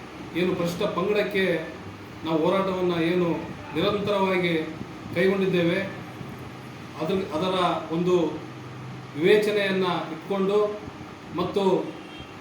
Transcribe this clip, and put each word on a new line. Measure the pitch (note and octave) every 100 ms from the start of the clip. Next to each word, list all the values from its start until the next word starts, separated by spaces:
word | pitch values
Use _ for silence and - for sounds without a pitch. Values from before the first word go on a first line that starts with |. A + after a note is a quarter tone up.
| - - - E3+
ಏನು | F#3 E3+
ಪರಿಶಿಷ್ಟ | E3+ -
ಪಂಗಡಕ್ಕೆ | F#3+ E3+ G3+ G#3 F#3 G3 F#3 E3 - - - - - - D#3+
ನಾವು | D#3+ E3+
ಹೋರಾಟವನ್ನು | F#3+ F#3+ F#3 F3+ E3
ಏನು | E3 F3+ E3+ D3+ - - - D3
ನಿರಂತರವಾಗಿ | G3+ G#3 G3+ G3 F#3+ F#3 F3 D#3+ D#3+ - - - - E3+
ಕೈಗೊಂಡಿದ್ದೇವೆ, | F#3+ G3 F#3 F3 E3+ F#3+ F#3+ - - - - - - - - - - -
ಅದ್ರ, | D#3+ F#3+ -
ಅದರ | D#3 F#3 F#3 F3 E3 -
ಒಂದು | E3+ F3 F3 D#3 - - - - - - - - -
ವಿವೇಚನೆಯನ್ನು | F3+ G#3+ G#3 G#3 G3 F#3+ F#3 E3 D#3+
ಇಟ್ಕೊಂಡು | D#3+ - G3 F#3+ G#3 G#3 G#3 - - - - - D#3+
ಮತ್ತು | F#3 G3+ F#3+ D#3+ - - - - - -